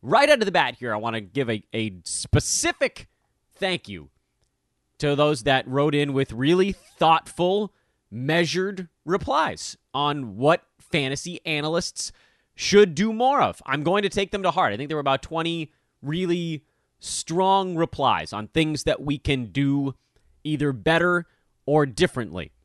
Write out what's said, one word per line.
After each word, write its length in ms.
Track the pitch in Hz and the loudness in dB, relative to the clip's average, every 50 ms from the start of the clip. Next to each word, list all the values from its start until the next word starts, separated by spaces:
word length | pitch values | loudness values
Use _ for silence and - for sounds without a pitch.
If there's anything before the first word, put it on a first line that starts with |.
Right 260 | - 117 160 233 277 285 | -2 2 4 4 6 6
out 120 | 302 247 | 4 4
of 40 | 220 | 4
the 80 | 196 | 0
bat 220 | 170 175 147 123 127 - | 2 2 0 0 -2 -6
here, 120 | 127 120 | -6 -4
I 60 | 107 107 | -4 -2
want 160 | 107 117 113 | -2 -2 -4
to 60 | 113 | -4
give 280 | 104 90 92 135 135 117 | -6 -6 _ -4 -2 -2
a, 140 | 113 107 - _ | -2 -4 -6 _
a 220 | - 113 110 110 92 87 | -6 -4 -4 -4 -6 -10
specific 1040 | - - - - - - - 226 - - - - - 320 285 _ 285 226 _ - - _ _ _ _ _ _ _ _ _ _ | -12 -10 -8 -8 -4 0 0 0 2 0 -4 -2 0 -2 0 _ -4 -4 _ -10 -20 _ _ _ _ _ _ _ _ _ _
thank 340 | _ 196 190 180 - _ - | _ -4 -4 -4 -4 _ -10
you 220 | 101 85 73 69 _ _ _ _ _ _ _ _ _ _ _ _ _ _ _ _ _ _ | -14 -14 -14 -18 _ _ _ _ _ _ _ _ _ _ _ _ _ _ _ _ _ _
to 160 | - 143 143 | -2 0 2
those 300 | 139 147 151 151 127 107 | 4 4 2 2 0 2
that 220 | 143 135 131 - 131 | 2 2 2 0 -2
wrote 260 | 127 139 143 156 147 | 0 0 2 2 2
in 180 | 147 147 143 | 0 0 0
with 200 | 135 135 135 - | 0 -2 -2 -2
really 400 | 110 113 131 147 175 185 185 - | -4 -2 2 2 4 4 2 0
thoughtful, 1000 | - - _ _ _ _ 165 156 165 139 - - - - 175 180 190 208 214 190 _ _ _ _ _ _ _ _ | -2 -8 _ _ _ _ 4 4 4 4 2 -6 -4 -2 0 0 2 0 -2 -4 _ _ _ _ _ _ _ _
measured 800 | 101 113 127 143 156 170 175 151 135 175 185 196 202 180 185 - _ _ _ | -12 -8 -4 0 0 0 0 0 -2 -2 -4 -4 -6 -10 -14 -16 _ _ _
replies 720 | 147 175 196 - - 262 302 320 - 95 - - - - _ _ _ - | -4 -4 -2 -2 0 0 0 0 -2 -4 -8 -12 -14 -14 _ _ _ -4
on 420 | 135 143 143 143 147 135 113 95 | -2 0 0 -2 -2 -6 -8 -6
what 280 | 104 127 147 170 180 _ _ _ _ | 0 2 2 2 2 _ _ _ _
fantasy 600 | _ _ - 160 139 135 - - - 175 175 - _ | _ _ -2 -2 0 -2 -4 -6 -8 -10 -12 -10 _
analysts 640 | 160 156 147 147 156 165 170 170 - - - - - - _ _ _ _ _ _ _ _ | -6 -4 -4 -2 -2 -2 -2 -2 -4 -8 -10 -12 -12 -12 _ _ _ _ _ _ _ _
should 400 | - - - - 202 208 185 151 | -8 -4 6 8 8 8 8 6
do 200 | 139 202 226 220 | -2 -2 -2 0
more 260 | 220 247 262 277 277 | 0 2 2 4 4
of. 220 | 175 104 - - - | 2 0 0 -4 -6
I'm 180 | - 131 147 | -4 -4 -2
going 200 | 147 165 185 208 | 0 0 0 2
to 80 | 208 190 | 0 0
take 200 | - 196 202 180 | -2 -2 -4 -4
them 120 | - 202 | -6 -2
to 80 | 190 180 | -2 0
heart. 240 | 151 175 180 120 101 | 2 2 2 0 0
I 20 | |
think 120 | 107 139 143 | -2 -6 -6
there 100 | 156 151 | -6 -2
were 20 | |
about 220 | 143 139 135 135 | 0 0 0 -2
twenty 500 | - - 160 165 165 170 170 165 156 - _ _ _ _ _ _ | -2 -6 -6 -4 -4 -4 -4 -4 -8 -10 _ _ _ _ _ _
really 640 | - 139 156 175 185 170 175 180 170 165 160 143 _ _ _ _ _ _ _ _ | -8 -6 -4 -2 0 0 -2 -2 -2 -4 -6 -8 _ _ _ _ _ _ _ _
strong 760 | - - - - - - 165 175 190 190 190 196 190 185 175 | -12 -10 -8 -8 -8 -4 -2 0 2 4 4 2 2 0 -2
replies 580 | 165 165 160 - - 139 123 104 82 78 - - | -2 -2 -2 -2 0 2 2 2 2 -2 -6 -8
on 140 | 104 107 107 | -8 -8 -2
things 360 | _ 156 160 156 156 143 - | _ 0 0 0 0 -2 -2
that 160 | 160 147 - | -2 -2 -2
we 160 | - 147 147 | -2 -4 -4
can 300 | 151 _ - 143 131 120 | -4 _ -2 -2 -2 -2
do 480 | 104 82 135 143 139 139 143 139 135 131 _ _ _ _ _ _ _ _ _ _ | -4 -2 0 2 2 2 0 0 -2 -6 _ _ _ _ _ _ _ _ _ _
either 260 | 151 151 139 147 147 | -6 -4 0 0 -2
better 560 | 135 113 95 - 160 165 170 180 175 175 170 _ _ _ _ _ _ _ _ | -2 0 0 2 2 4 4 2 2 0 -2 _ _ _ _ _ _ _ _
or 220 | - 147 156 147 | 2 2 2 2
differently. 680 | 135 110 - 170 - - - 117 87 78 90 82 - _ _ | 2 2 0 0 0 0 -4 -8 -6 -8 -10 -10 -10 _ _